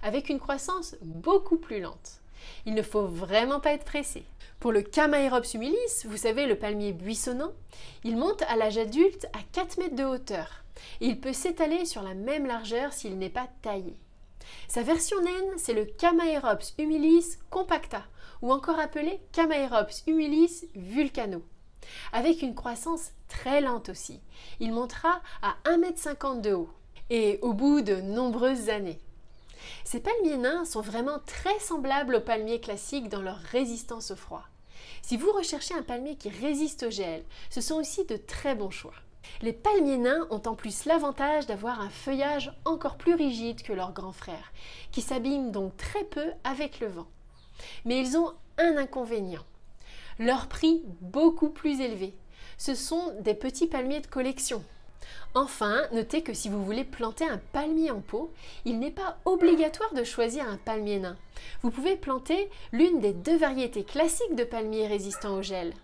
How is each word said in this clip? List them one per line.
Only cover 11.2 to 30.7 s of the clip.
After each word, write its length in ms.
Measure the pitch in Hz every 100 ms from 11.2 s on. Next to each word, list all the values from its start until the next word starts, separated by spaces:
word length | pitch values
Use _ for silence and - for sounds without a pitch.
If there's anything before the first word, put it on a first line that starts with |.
peut 120 | 262
s'étaler 520 | 262 370 339 311 339 339
sur 160 | 220
la 120 | 190
même 320 | 190 226 302 269
largeur 460 | 233 214 233 277
s'il 260 | - 220 190
n'est 120 | 185
pas 180 | 240 254 -
taillé. 340 | 226 196 185 - - - - - - - -
Sa 140 | 240
version 380 | 233 330 - 403
naine, 380 | 349 370 381 359
c'est 160 | -
le 140 | 220 208 -
Chamaerops 760 | 339 330 330 302 262 302 - -
humilis 580 | 302 311 311 330 339 - -
compacta, 540 | 381 370 320 - 214 - - - -
ou 100 | 240
encore 260 | 269 339 320
appelé 420 | 302 302 311 392 -
Chamaerops 680 | - 330 302 262 233 208 - -
humilis 600 | 320 302 311 339 - 339 196
vulcano, 680 | 180 247 285 - 214 175 170 - - - - - -
avec 300 | 226 294 330
une 120 | 262
croissance 560 | - 240 233 330 330 - - -
très 320 | - 254 285
lente 280 | 277 233 -
aussi. 320 | 175 - 120 - - - -
Il 120 | 226
montera 480 | 226 240 - 330 359 - -
à 140 | 202 -
un 120 | 302 339
mètre 220 | 359 330
cinquante 440 | 302 285 277 247
de 100 | 208
haut, 180 | 185 165 - - - -
et 280 | 233 208 202
au 100 | 240
bout 280 | 208 277 294
de 160 | 208 190
nombreuses 720 | 190 220 254 233 254 262 214
années. 320 | 214 190 160 - - - - - - - -
Ces 160 | - 240
palmiers 360 | 392 466 339 269
nains 280 | 247 339
sont 160 | 330